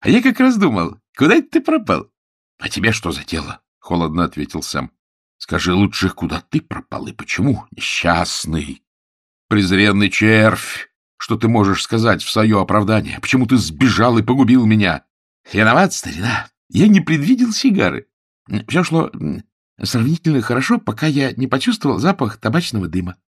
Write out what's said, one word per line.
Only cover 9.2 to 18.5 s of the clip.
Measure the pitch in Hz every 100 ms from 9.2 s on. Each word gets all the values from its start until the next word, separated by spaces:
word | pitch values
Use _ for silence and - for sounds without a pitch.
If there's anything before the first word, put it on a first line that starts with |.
| _ _ _
«Презренный | 107 95 95 104 101 101
червь, | - 107 110 107 92 - - - _ _ _
что | - 113
ты | 113
можешь | 117 101 98
сказать | - 117 113 92
в | -
свое | - 110 107
оправдание? | 92 104 101 110 71 69
Почему | - 127 120
ты | 127
сбежал | 78 78 131 104 117 117
и |
погубил | 113 127 120 127 113
меня?» | 107 98 76 _ _ _ _ _
«Виноват, | 98 110 127 185
старина. | - - 82 107 110 - _ _
Я | 95 202
не | 196
предвидел | 151 160 143 254 240
сигары. | 214 269 202 92 65 - _ _ _ _